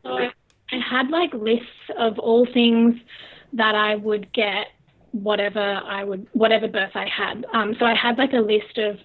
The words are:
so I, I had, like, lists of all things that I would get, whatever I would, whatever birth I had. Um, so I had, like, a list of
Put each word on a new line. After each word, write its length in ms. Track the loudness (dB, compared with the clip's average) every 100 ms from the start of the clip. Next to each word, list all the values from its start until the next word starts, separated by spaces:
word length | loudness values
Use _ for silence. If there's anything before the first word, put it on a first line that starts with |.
so 100 | -8 -4
I, 140 | -4 -6 _ _ -10
I 80 | -8
had, 300 | -2 -2 0
like, 240 | 0 -2
lists 340 | -2 -2 -2 -2 -20 -12 -2
of 200 | -2 0
all 300 | 2 4 4
things 440 | 4 4 6 4 4 -4 -20 -20 -20 -10
that 220 | 0 2 2
I 200 | 0 -2
would 360 | -2 -4 -4
get, 340 | -2 -2 -2 -8 _ _ _ _
whatever 480 | -6 -2 0 0 -2
I 440 | -2 -4 -6 -8
would, 240 | -8 -8 -4
whatever 340 | 0 2 2 0
birth 240 | -2 -4 -4
I 120 | -6
had. 380 | -4 -6 -6 -4
Um, 220 | -2 0 2
so 80 | 2
I 80 |
had, 240 | 2 0 0
like, 160 | 0
a 40 | 2
list 400 | 2 0 -2 -4
of 200 | -4 -4